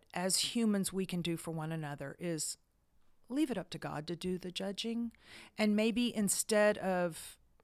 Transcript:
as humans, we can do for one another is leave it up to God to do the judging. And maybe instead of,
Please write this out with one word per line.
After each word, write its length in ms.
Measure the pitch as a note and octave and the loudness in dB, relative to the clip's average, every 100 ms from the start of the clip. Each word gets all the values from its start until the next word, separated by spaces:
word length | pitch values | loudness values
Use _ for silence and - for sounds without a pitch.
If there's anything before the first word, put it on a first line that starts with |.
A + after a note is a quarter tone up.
| _ | _
as 240 | - F#3 - - A#3+ | -4 0 2 2 2
humans, 380 | A3+ G3+ F#3+ | 2 2 0
we 120 | F#3+ F#3+ | -2 -2
can 160 | F3+ | -2
do 140 | F3 E3 | -2 -2
for 160 | - | -4
one 220 | D#3+ D#3 | -4 -4
another 420 | D#3+ D3 C#3+ C#3 - | -4 -6 -6 -8 -6
is 400 | F3 D#3+ - - _ _ _ _ - _ - | -4 -2 -4 -8 _ _ _ _ -20 _ -6
leave 240 | C4 D4+ | 0 0
it 60 | G3+ | 0
up 120 | E3 | -6
to 60 | D#3 | -8
God 300 | D3 D3 D3+ | -6 -6 -6
to 80 | E3+ | -4
do 220 | F#3 F3+ | -2 -4
the 140 | F#3 | -4
judging. 600 | F3+ G3 G3 A3+ A#3 A#3 - - - - - | -6 -6 -4 -4 -2 -4 -6 -18 -20 -14 0
And 180 | G#3+ G#3 | 2 4
maybe 400 | A3 A3 A#3+ - | 4 4 2 2
instead 600 | G3+ - - G#3 G#3 G#3+ | 2 2 4 6 6 4
of, 600 | F#3+ F#3 F3 D#3+ - - _ _ | 2 2 0 -2 -12 -18 _ _